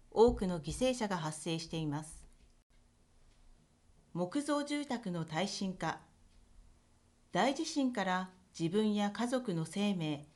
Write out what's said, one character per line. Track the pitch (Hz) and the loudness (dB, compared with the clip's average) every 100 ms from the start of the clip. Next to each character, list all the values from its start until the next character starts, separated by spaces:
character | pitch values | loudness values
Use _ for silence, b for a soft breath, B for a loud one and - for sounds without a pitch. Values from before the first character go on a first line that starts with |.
| - | -2
多 | - 233 | 6 6
く | 240 190 | 6 0
の | 175 | 0
犠 | 151 | -4
牲 | - 254 | 0 0
者 | 247 208 | 2 0
が | 180 | 0
発 | 156 156 | -2 -4
生 | 175 165 | -4 -4
し | 165 | -2
て | 165 | -4
い | 156 | -2
ま | 147 | -2
す。 | 151 - - - - - _ - _ _ _ - - - - - - _ - - - | -6 -14 -18 -20 -20 -20 _ -20 _ _ _ -20 -20 -20 -20 -20 -20 _ -20 -20 -8
木 | 170 180 285 | -4 0 0
造 | 294 294 | 0 0
住 | 285 294 285 | 0 -4 -2
宅 | 240 190 | -4 -4
の | 175 | -4
耐 | 165 156 196 | -2 -2 -2
震 | - 190 | -2 -4
化。 | 185 165 - - - - - - - - - _ _ _ _ _ | -2 -4 -6 -12 -20 -20 -20 -20 -20 -20 -20 _ _ _ _ _
大 | 170 233 | 2 2
地 | 294 320 | 2 -2
震 | 294 262 | 0 0
か | 233 | 0
ら | 185 185 185 - _ - | 0 0 -4 -12 _ -4
自 | 165 | 0
分 | 202 214 | 2 2
や | 208 202 | 2 0
家 | 208 240 | 0 0
族 | 262 247 | 0 0
の | 170 | -2
生 | 160 196 208 | -2 0 0
命、 | 185 156 147 147 | 0 -2 -4 -8